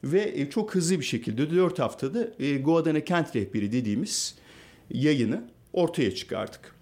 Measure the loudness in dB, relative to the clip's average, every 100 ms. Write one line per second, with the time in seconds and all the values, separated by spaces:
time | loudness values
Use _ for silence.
0 | 2 0 0 -2 -2 -2 0 0 2 0
1 | 0 -4 -4 -2 0 2 2 2 -2 -2
2 | -4 -2 -4 -4 -2 0 4 4 4 0
3 | 2 0 0 -2 -2 -2 0 0 0 0
4 | 0 -4 -6 -10 -20 -20 -20 -20 -8 0
5 | 2 4 2 -2 -6 -20 _ 0 0 2
6 | 0 -2 -8 -6 -6 -10 -20 -20